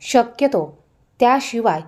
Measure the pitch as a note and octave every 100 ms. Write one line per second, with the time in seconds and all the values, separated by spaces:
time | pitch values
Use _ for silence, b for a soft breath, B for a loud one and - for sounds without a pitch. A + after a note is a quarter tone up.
0 | - B3+ A#3 - C#4 A#3+ A#3+ - _ _
1 | _ - B3 C4+ - A#3 A3+ D#3+